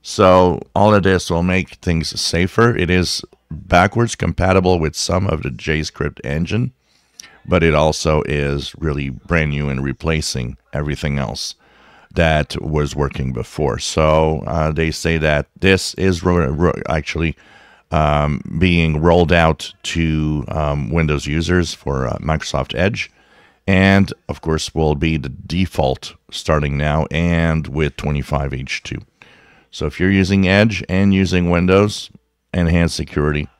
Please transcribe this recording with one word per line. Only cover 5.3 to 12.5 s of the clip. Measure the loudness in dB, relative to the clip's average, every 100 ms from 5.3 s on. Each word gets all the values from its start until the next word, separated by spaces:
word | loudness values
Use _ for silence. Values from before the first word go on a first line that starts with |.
| -2
the | -4
JScript | -6 -4 -2 -4 -4 -6 -6
engine, | -6 -4 -2 -2 -4 _ _ _ _ _ -20 _ -2
but | 2
it | 4
also | 4 2 0 0 0 0
is | -2 -2 -4 -8 -6
really | -4 -4 -6
brand | -10 -2 0 0
new | -2 -4
and | -4
replacing | -4 -4 -2 -2 -4 -6 -8 -10 _
everything | -6 -4 -4 -4 -4
else | -4 -6 -10 -12 _ _ -20 -20 _
that | 0 2 2 0